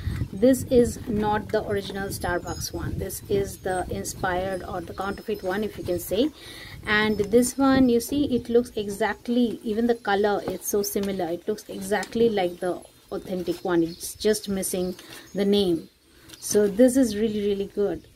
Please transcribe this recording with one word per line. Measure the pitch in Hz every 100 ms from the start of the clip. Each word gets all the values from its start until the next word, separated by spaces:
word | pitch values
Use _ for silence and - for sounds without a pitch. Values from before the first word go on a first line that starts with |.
| - - -
this | 190 247 254
is | - 254 233 - -
not | 208 214 214 208
the | 214 208
original | 202 190 196 196
Starbucks | - 180 175 175 160 -
one. | 170 165 -
This | 190 - -
is | 196 190 -
the | 190 185 175
inspired | 196 190 - 190 180 190 185
or | - 190
the | 170
counterfeit | 202 196 190 - 208
one, | 185 196
if | 208 -
you |
can | 170 175
say. | - 185 302 - - - - - -
And | 214 214 208
this | 196 233 247 -
one, | 269 269 254
you | 233
see, | 233 285 294 240
it | 240
looks | 233 240 -
exactly, | 208 196 208 214 - 240 240 185
even | 233 208 233
the | 233
color, | 208 196 208 196 -
it's | 185 -
so | 208
similar. | 202 214 196 190 165
It | 175 -
looks | 214 -
exactly | 196 190 202 185 233 233
like | 202 180 175
the | 180 160 - _ -
authentic | 190 - 185 175 170 185
one. | 170
It's | 165 175 -
just | - 214 214 -
missing | 196 185 185 180 180 - - -
the | 180 202
name. | 202 185 160 - _ _ - - -
So | - 208 208
this | 190 254 254
is | 240 208
really, | 220 208
really | 202 196 196
good. | - 202 160 -